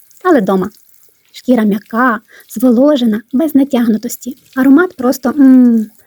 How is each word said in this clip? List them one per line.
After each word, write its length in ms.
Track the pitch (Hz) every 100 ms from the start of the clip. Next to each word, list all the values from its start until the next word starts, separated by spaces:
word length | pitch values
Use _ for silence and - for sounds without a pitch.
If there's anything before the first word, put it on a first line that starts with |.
| _ _
але 180 | 359 294
дома. 300 | 190 190 190 - _ _ _ _ _
Шкіра 300 | - - 247
м'яка, 580 | 214 208 - 226 254 220 _ - -
зволожена, 760 | 220 254 233 285 294 240 208 -
без 220 | 254 320
натягнутості. 840 | 269 285 247 233 214 240 - 247 285 _ 262
Аромат 400 | 269 277 359 -
просто, 320 | 247 269 240
м, 580 | 302 269 254 247 226 208 _